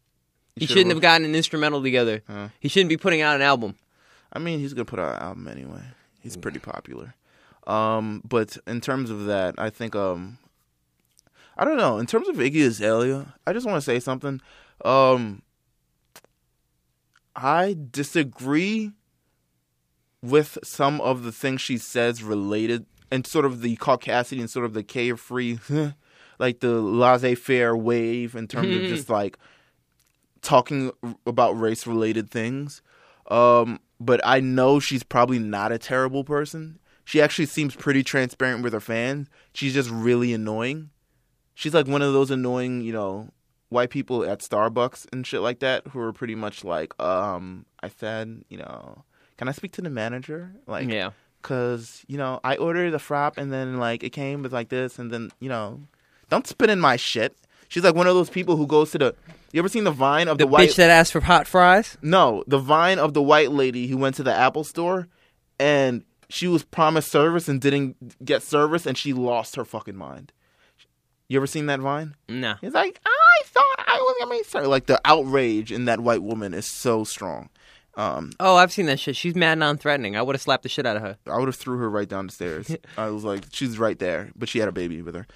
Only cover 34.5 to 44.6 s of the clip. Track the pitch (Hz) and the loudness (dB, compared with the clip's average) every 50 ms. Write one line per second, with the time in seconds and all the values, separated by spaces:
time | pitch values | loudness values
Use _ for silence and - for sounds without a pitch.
34.5 | 127 131 127 131 143 147 139 - 135 123 - - - 123 123 127 127 120 110 107 | 2 4 4 6 4 4 2 -2 -4 -6 -6 0 2 2 4 4 2 -2 -2 -4
35.5 | 104 101 104 110 117 113 - - 135 131 131 131 131 139 135 139 147 143 151 147 | -4 -4 -2 -2 -4 -4 -4 -2 -2 0 0 0 -2 -6 -4 -2 -2 -4 -4 -4
36.5 | - 160 156 160 160 - _ _ _ _ _ - - 151 147 147 - - 156 139 | -10 -14 -14 -16 -18 -20 _ _ _ _ _ 0 4 4 4 4 4 0 -2 -2
37.5 | - 160 151 139 - - - 147 139 135 131 - - 139 127 123 - - 131 127 | -2 -4 -4 -4 -6 -4 -2 0 2 2 0 0 0 -2 -2 -2 -2 -4 -2 -2
38.5 | 123 117 120 120 110 107 - - 113 113 117 127 139 147 139 - _ _ _ _ | -2 -2 -4 -4 -4 -4 -6 -4 -4 -4 -2 -4 -4 -6 -10 -12 _ _ _ _
39.5 | _ - 139 135 127 139 131 117 117 113 110 120 123 120 123 120 117 110 107 107 | _ -6 -6 -2 0 -2 -2 -2 -4 -2 2 2 2 2 2 0 -2 -2 -4 -4
40.5 | 107 110 113 127 147 160 156 151 _ _ _ _ _ _ _ _ _ _ _ _ | -4 -4 -4 -6 -6 -8 -12 -16 _ _ _ _ _ _ _ _ _ _ _ _
41.5 | _ - - 156 156 165 143 135 139 143 143 139 135 135 139 135 135 131 127 123 | _ -10 -6 2 2 2 2 4 2 2 2 4 4 4 4 2 0 -2 -2 -2
42.5 | 123 127 127 127 127 123 117 113 113 110 101 98 95 104 110 131 _ _ _ _ | -2 -2 -2 -4 -6 -6 -6 -6 -6 -6 -6 -6 -6 -8 -12 -16 _ _ _ _
43.5 | _ _ _ _ 113 120 123 123 - 143 127 - 127 117 85 85 104 - - - | _ _ _ _ -2 0 0 0 -2 -6 -6 -2 -2 -2 -2 -2 -4 -6 -6 -4
44.5 | 120 104 | 0 0